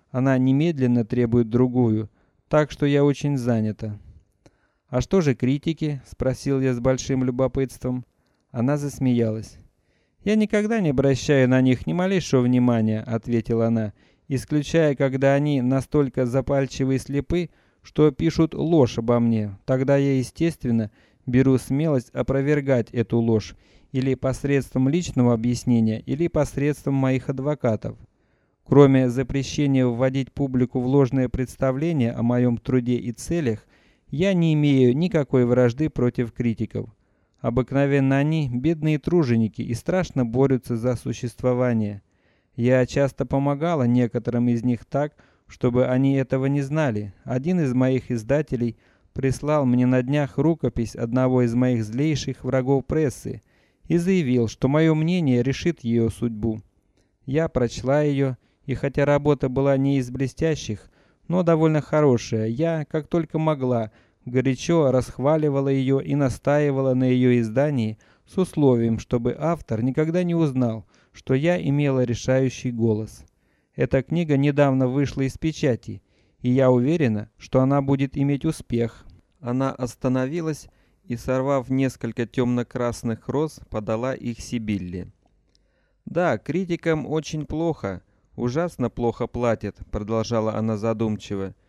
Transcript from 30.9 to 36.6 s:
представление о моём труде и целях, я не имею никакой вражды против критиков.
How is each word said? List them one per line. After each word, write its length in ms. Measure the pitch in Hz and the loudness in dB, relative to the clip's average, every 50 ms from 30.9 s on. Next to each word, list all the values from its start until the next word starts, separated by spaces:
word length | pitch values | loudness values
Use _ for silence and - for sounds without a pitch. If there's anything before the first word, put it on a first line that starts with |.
| 135 143 139 123 135 135 127 120 | 4 4 4 4 2 0 -2 -2
представление 800 | - 127 131 - - - 139 131 131 135 156 170 170 143 117 117 | -2 -6 -6 -6 -6 -4 -2 -2 -2 -2 -2 -2 0 0 0 0
о 140 | 123 123 117 | 0 -2 0
моём 340 | 117 123 123 123 123 120 110 | 0 2 2 2 2 0 -2
труде 380 | - - 127 127 120 123 123 | -4 0 0 0 2 0 -2
и 160 | 117 - 120 113 | -2 -2 -6 -10
целях, 520 | - - - 170 170 156 120 107 104 _ _ _ _ _ _ _ _ _ - | -10 -8 -4 -4 -2 -2 -2 -4 -4 _ _ _ _ _ _ _ _ _ -12
я 260 | - 139 180 202 190 | -4 -2 0 0 2
не 200 | 175 170 160 156 | 2 4 4 4
имею 420 | 151 147 147 139 131 127 123 123 | 4 4 4 6 6 6 6 6
никакой 480 | 147 175 180 - 160 139 - - 131 123 | 4 0 0 0 0 -2 2 2 2 4
вражды 440 | 120 120 127 127 120 117 131 156 147 | 4 4 4 4 2 2 0 -4 -4
против 440 | - - 123 123 - - 123 113 - | -2 0 -2 -2 0 -2 -6 -6 -4
критиков. 580 | - 123 117 107 - | -4 -2 -2 -2 -2